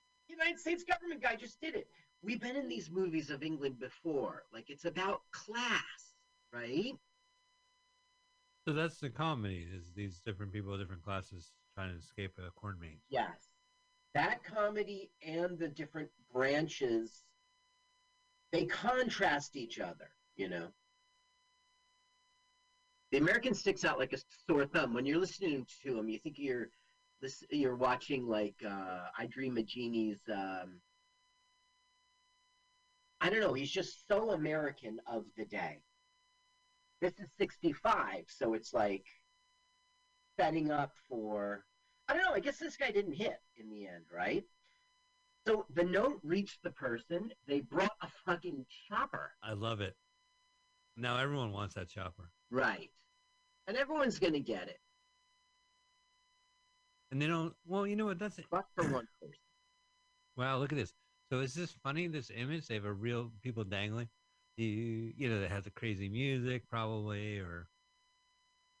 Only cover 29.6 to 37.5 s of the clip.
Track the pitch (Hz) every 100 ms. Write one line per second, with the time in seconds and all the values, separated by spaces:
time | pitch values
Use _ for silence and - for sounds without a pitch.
29.6 | 107 123 117 117 107 101 - 101 95 92
30.6 | 92 90 _ _ _ _ _ _ 988 988
31.6 | 988 988 988 988 988 988 988 988 988 _
32.6 | _ _ _ _ _ - 175 220 196 131
33.6 | 143 190 170 - - 202 226 180 151 156
34.6 | 147 139 120 110 - 113 104 - 107 104
35.6 | - - - _ _ _ _ _ _ _
36.6 | _ _ _ _ 349 359 - - 381